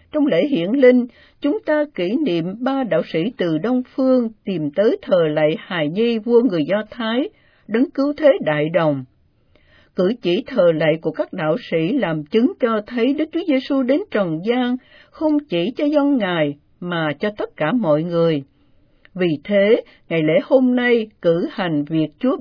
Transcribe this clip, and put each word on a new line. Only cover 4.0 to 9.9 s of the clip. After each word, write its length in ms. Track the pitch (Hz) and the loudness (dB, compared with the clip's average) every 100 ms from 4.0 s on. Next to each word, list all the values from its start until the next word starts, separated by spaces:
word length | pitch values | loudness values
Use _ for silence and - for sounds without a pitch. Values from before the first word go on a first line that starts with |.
| 262 254 226 - - | 2 2 0 -6 -6
tìm 260 | 180 147 147 | -4 -4 0
tới 220 | 214 403 | 0 0
thờ 160 | - 190 160 | 0 2 2
lạy 280 | 151 156 160 | 2 0 0
hài 300 | - 180 147 | -6 -4 -4
nhi 300 | 175 233 226 | 0 0 0
vua 220 | 214 233 240 | 2 2 4
người 120 | 175 147 | 0 0
Do 180 | 202 214 | -2 -4
Thái, 380 | - 226 233 339 _ _ _ - | -8 -4 -2 -4 _ _ _ -4
đấng 240 | 214 262 | 0 0
cứu 220 | - 277 294 | 0 -2 2
thế 140 | 311 381 151 | 4 4 0
đại 240 | 151 151 | -2 0
đồng. 300 | 175 160 139 127 _ _ _ _ _ _ _ _ | 0 0 -2 -6 _ _ _ _ _ _ _ _